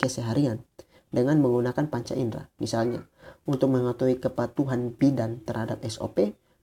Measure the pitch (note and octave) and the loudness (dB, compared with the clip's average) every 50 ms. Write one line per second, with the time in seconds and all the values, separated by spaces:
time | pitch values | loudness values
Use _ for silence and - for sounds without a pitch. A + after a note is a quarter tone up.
0 | - C3 - B2+ A#2 A2+ A#2 C#3+ D3 A#2+ G#2+ A2+ - _ _ - - _ _ - | -2 0 0 -4 -4 0 0 2 2 0 0 -4 -8 _ _ -20 -20 _ _ -20
1 | _ _ - A#2+ B2 C#3 D#3 D3+ C#3 B2 A#2+ B2 A#2+ B2 - D#3 D3 D3+ - C#3 | _ _ 0 0 2 4 4 6 6 4 4 2 2 0 0 -2 -2 -2 -2 -6
2 | B2 - C3 C3 B2+ A2 - - - - _ - - A2 A2+ A2+ A#2 A#2+ A#2 - | -6 -4 -4 -2 -2 -2 -4 -6 -12 -16 _ -8 -4 -2 0 0 0 0 -2 -6
3 | - - _ _ - - - _ _ D3+ C#3 C3 C#3 C3+ C3 B2+ B2 B2 A#2+ - | -10 -16 _ _ -20 -20 -20 _ _ -4 0 2 2 2 4 2 2 0 0 2
4 | C3 C3 B2 B2+ - - - - A#2+ A#2 - - C#3 C3 B2+ A#2+ B2 A#2 - - | 2 2 2 2 -2 -4 -2 -2 -4 -2 -2 -2 -2 0 -2 -2 -2 -4 0 2
5 | C#3 C#3 C3+ B2 A2+ A2+ A#2 - - - A#2+ A#2 A#2 - A2+ - - A2+ - - | 2 2 4 2 -2 -4 -6 -8 -8 -6 -6 -4 -4 -4 -6 -6 -8 -10 -8 -6
6 | - A2+ - - G#3 G#3 - - _ _ _ _ | -8 -4 0 0 0 0 -2 -8 _ _ _ _